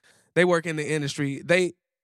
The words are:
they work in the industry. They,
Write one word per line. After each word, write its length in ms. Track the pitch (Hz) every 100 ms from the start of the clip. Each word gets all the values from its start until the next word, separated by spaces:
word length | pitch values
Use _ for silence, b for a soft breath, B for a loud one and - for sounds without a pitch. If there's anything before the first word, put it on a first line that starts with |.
| b b b
they 100 | 165
work 220 | 180 165 165
in 100 | 156
the 120 | 147
industry. 520 | 156 143 - 139 135
They, 300 | 147 180 180 - _ _